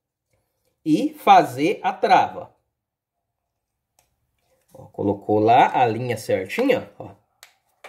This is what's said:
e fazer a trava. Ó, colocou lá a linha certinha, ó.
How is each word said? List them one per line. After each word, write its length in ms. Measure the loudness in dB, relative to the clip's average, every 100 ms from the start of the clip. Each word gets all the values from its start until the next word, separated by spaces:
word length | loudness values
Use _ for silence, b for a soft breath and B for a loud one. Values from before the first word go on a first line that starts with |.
| _ _ _ _ _ _ _ _
e 300 | -2 -2 -2 -2
fazer 640 | 4 4 4 -2 -4 -2
a 100 | -6
trava. 640 | -4 2 2 2 -6 -18 _ _ _ _ _ _ _ _ _ _ _ _ _ _ _ _ _ _ _ _ _ _
Ó, 100 | -20 -16
colocou 520 | -6 -4 -4 -2 0
lá 320 | 4 4 2
a 120 | 2 -2
linha 320 | -2 -6 -8
certinha, 720 | -6 -6 -6 -4 -2 -2 -6 -18
ó. 120 | -20 -20 _ _ -20 _ _ _